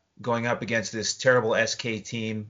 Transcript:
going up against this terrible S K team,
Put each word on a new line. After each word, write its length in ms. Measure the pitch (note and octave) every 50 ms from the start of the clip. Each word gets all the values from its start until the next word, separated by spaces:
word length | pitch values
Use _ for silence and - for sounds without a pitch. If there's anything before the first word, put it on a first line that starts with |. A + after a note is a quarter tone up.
| _ _ _ -
going 260 | G#2 B2 A#2 A#2 A#2 A#2+
up 140 | A#2+ -
against 300 | B2 G#2 A#2 A2+ G#2 -
this 260 | - A2+ G2+ - - -
terrible 380 | - C3 B2+ B2 - - A2
S 200 | G#2 A2+ A2 -
K 240 | - - A#2+ A2 G#2+
team, 500 | - - A#2+ A#2 A2 A2 A2 G#2+ G#2+ G#2+